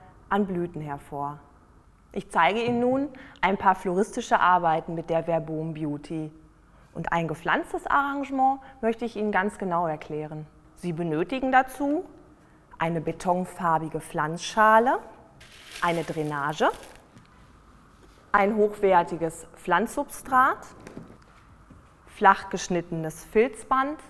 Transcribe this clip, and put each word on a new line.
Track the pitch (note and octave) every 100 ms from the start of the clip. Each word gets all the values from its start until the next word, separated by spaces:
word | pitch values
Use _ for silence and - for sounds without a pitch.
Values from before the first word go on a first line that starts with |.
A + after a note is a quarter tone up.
| - - -
an | G3 G3
Blüten | F3 F3 D#3+
hervor. | D3+ C#3+ - C#3+ C#3+ D3 - - _ - _ _ _
Ich | - -
zeige | F#3+ E3 A3
Ihnen | A#3 A#3+
nun | B3 C4 D4 - - -
ein | F3+ G3
paar | G3+
floristische | F#3+ G3 F3+ A3 B3+ - A3+
Arbeiten | F3 F3+ E3+ D#3+ D#3+ E3+
mit | D#3+
der | E3 D#3+
Verboom | E3 D#3 D#3 D#3+
Beauty. | D3+ D3+ D3 - D#3+ D#3 D#3 - _ _ - -
Und | - -
ein | E3+ D#3+
gepflanztes | D3+ E3 G3+ E4+ F#4 -
Arrangement | C#4+ C#4 C#4+ C4+ C4+ C4 C4+ - -
möchte | A3+ A3+ A#3
ich | G#3
Ihnen | G#3+
ganz | G3+ G3+ -
genau | F#3+ E3+ E3+
erklären. | D#3 - D3+ D3+ D3+ D3+ - - -
Sie | F3
benötigen | D#3+ E3+ D3+ F3+ C4 C4
dazu | C4 C4 - C#4+ D#4 - - - - _ _ _ -
eine | E3 E3
betonfarbige | D#3 E3 F#3 F3+ F3+ - F3 D#3+ D#3+ D#3
Pflanzschale, | - E3 D3+ E3+ - A3 G#3+ A3 A#3+ D#4+ - - - - - - - -
eine | F3 E3+
Drainage, | D#3 D#3+ D3+ D3 C#3+ D#3 C#4 - - - - - - - - - - - - - - - -
ein | G3+ G3 A3
hochwertiges | G#3 - G3 F3+ E3+ E3 E3 - - -
Pflanzsubstrat, | - F3 A#3 - C#4 - - B3+ C4+ G4+ - - - - - - - - - - - - - _ -
flach | - G3 G3 -
geschnittenes | F#3+ - F3 E3 E3 D#3 -
Filzband | - G#3+ B3+ - - C4 C#4 D#4